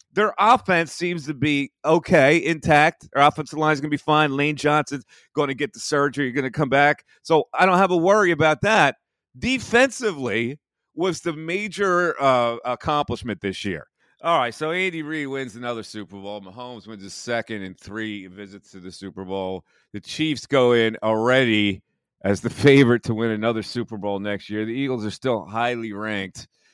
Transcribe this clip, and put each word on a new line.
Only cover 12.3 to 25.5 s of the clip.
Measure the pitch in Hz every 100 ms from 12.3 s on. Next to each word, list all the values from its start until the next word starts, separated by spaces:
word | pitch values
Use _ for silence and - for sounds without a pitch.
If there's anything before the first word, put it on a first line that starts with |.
| 127 120 117 127
accomplishment | 120 160 147 143 120 117 95
this | 101 92
year. | 104 80 - _ _ _
All | 160 165
right, | 120
so | - 156
Andy | 180 190 165
Reid | 147 156 139
wins | 135 131 110
another | 123 117
Super | 101 107 87 98
Bowl. | 98 104
Mahomes | 95 110 123 120 98
wins | 107
his | 95 -
second | - 117 110 107
in | 92
three | 90 - 107 110 104 92
visits | 92 101 101 -
to | 98
the | 90
Super | - 95 95 92
Bowl. | 98 92 92 - _ _
The | 104
Chiefs | - - 156 135 -
go | 139 123
in | 120 113 113
already | 107 110 117 131 123 107 104 95 _ _ _ _
as | 95 101
the | 117
favorite | - 143 139 120 120 -
to | 110
win | 113
another | 107 113 110
Super | 101 120 113 110
Bowl | 101 101
next | 104 101 -
year. | 104
The | 110
Eagles | 123 139 127 107
are |
still | - 131 113
highly | 85